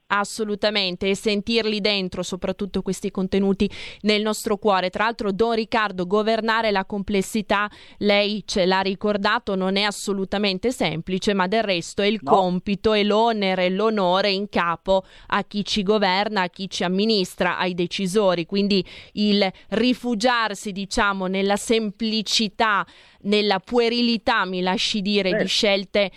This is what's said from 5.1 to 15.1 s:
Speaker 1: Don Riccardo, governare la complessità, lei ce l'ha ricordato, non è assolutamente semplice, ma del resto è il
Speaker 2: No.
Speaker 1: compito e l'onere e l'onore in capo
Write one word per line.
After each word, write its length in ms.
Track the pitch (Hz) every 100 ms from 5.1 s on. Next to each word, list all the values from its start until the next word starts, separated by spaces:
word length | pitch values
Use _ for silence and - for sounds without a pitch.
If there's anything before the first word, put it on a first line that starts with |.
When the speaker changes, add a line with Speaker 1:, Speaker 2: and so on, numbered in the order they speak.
| 220 208
Speaker 1:
Don 240 | 190 226 226
Riccardo, 500 | 220 233 208 185 175
governare 640 | 208 214 226 220 226 220
la 160 | 202 190
complessità, 800 | 202 190 202 - 226 190 202 208 - - -
lei 460 | 202 202 202 214 -
ce 200 | 208 180
l'ha 140 | 190
ricordato, 760 | 196 196 208 202 208 226 220 190
non 220 | 185 196
è 40 |
assolutamente 920 | 208 196 - 196 190 202 208 185 233
semplice, 640 | 254 190 156 180 185 220
ma 140 | 202 180
del 160 | 220
resto 400 | 208 175 - -
è 20 | 202
il 140 | 220
Speaker 2:
No. 100 | 262
Speaker 1:
compito 640 | 190 185 180 - 202 220
e 100 | 214
l'onere 640 | 202 208 233 214 190 185 180
e 40 |
l'onore 580 | 185 220 214 180 185 202
in 180 | 190 208
capo 560 | 196 170 165 - 190 -